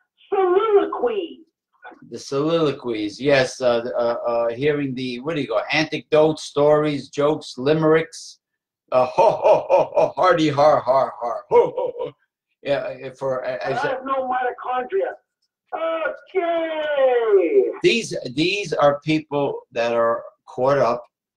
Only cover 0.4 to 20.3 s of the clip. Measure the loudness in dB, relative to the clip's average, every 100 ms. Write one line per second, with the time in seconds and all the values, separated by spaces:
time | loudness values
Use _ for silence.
0.4 | 2 2 4 4 2 -2 -2 -2 -6 -12
1.4 | -20 _ _ _ -20 -20 -18 -16 -6 -4
2.4 | 0 2 0 -2 -6 -4 -6 -2 2 2
3.4 | 2 0 0 0 -2 -2 -2 -2 -2 -2
4.4 | -2 -2 -2 -2 -4 -6 -8 -8 -6 -6
5.4 | -4 -4 -2 -2 -2 -6 0 4 4 2
6.4 | -6 0 4 4 2 -2 -6 -2 0 0
7.4 | -6 -4 0 2 4 2 0 -10 -20 -20
8.4 | _ _ _ _ _ 0 2 4 4 4
9.4 | 4 4 4 2 2 0 0 2 2 4
10.4 | 2 4 4 4 2 2 0 -4 -8 -8
11.4 | 2 4 4 0 -6 -6 -10 -10 _ _
12.4 | _ _ -4 -2 -4 -10 -14 -8 -6 -4
13.4 | -6 -6 -4 -2 -2 -4 -4 -4 -2 -4
14.4 | -4 -6 -6 -6 -4 -4 -4 -8 _ _
15.4 | _ _ _ -6 -4 -4 -6 -8 -6 -4
16.4 | -2 -2 -2 -4 -2 2 2 2 4 4
17.4 | 4 2 0 0 0 0 -2 -8 -6 -2
18.4 | -2 -2 -4 2 2 2 -2 -2 -2 -4
19.4 | -4 -6 -8 -4 -2 0 0 -2 -6